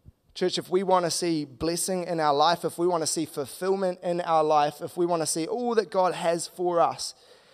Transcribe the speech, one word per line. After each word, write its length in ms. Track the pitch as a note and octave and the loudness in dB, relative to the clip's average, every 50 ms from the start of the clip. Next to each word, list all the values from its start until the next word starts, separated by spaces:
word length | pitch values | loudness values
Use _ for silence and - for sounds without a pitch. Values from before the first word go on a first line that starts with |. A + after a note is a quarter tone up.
| - - - _ _ _ - | -20 -20 -20 _ _ _ -6
Church, 240 | - F#3 F#3 - F3 | -2 -2 -2 -2 -2
if 100 | - - | -4 -2
we 140 | F3 F#3 | -2 0
want 220 | G3 F3+ F#3+ F3+ F3 | 2 4 2 2 2
to 60 | D#3+ | 0
see 320 | - - F3 E3+ E3 D3+ D3 | -2 -2 -2 -2 -2 -2 -4
blessing 600 | C3+ B2+ - D3+ E3 E3+ E3+ - G3 F#3 F3+ E3+ | -6 -8 -4 -4 -2 -2 -2 -2 -2 -4 -4 -4
in 140 | E3+ E3+ E3 | -4 -2 0
our 160 | D#3 D3 C#3 | 2 2 4
life, 300 | C#3+ D3+ E3+ E3+ - - | 4 4 4 2 0 -2
if 120 | D#3 - | -4 -2
we 120 | - E3+ F3+ | 0 0 0
want 140 | F3 E3 | 2 0
to 40 | D#3 | 0
see 180 | C#3+ - E3+ D3+ | -2 -2 -4 -4
fulfillment 760 | - - D3+ C3+ - - - F#3 F#3+ F#3+ G3 G3 F3+ F3+ F#3 | -6 -6 -8 -8 -8 -8 -4 -2 -2 0 0 0 -2 -4 -4
in 180 | - F3+ F3 F3 | -4 -4 -4 -2
our 200 | E3+ E3+ E3 D#3 | 0 2 2 2
life, 400 | D#3 D3+ D3+ D3 D3 D3 - - | 4 4 4 4 2 2 -2 -6
if 140 | E3+ - - | -10 -8 -2
we 100 | F3 F3 | 0 0
want 160 | E3+ F3 E3 | 2 2 0
to 40 | D#3 | 0
see 200 | - - E3 D#3+ | -2 -2 -2 -2
all 300 | E3 - B3 B3 A#3+ A#3 | -4 -4 -2 -2 0 2
that 140 | G#3+ G3+ - | 0 0 0
God 220 | - F#3+ F#3 F3+ | 0 2 2 2
has 360 | D#3 D3 F3+ E3+ E3+ E3+ - - | 0 0 0 0 0 -2 -4 -6
for 320 | - - F3+ F3 F3 E3+ | -6 -4 -2 2 4 4
us, 340 | D#3+ B2+ C3+ - - - - _ - - - - _ _ | 4 4 2 -2 -8 -10 -10 _ -20 -20 -20 -20 _ _